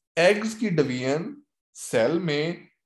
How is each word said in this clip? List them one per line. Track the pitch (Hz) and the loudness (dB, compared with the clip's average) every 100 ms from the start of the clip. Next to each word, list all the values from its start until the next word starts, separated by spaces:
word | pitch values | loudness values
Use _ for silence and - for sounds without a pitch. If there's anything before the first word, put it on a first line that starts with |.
| _ - | _ 2
eggs | 175 208 220 220 | 4 4 -2 -4
की | 214 | -2
डिवीजन | 160 131 127 131 147 208 - _ _ _ | 0 0 0 -2 -2 -4 -12 _ _ _
cell | - - 123 113 170 | -18 -2 2 2 2
में, | 180 147 156 175 - _ | -2 -2 -2 -6 -14 _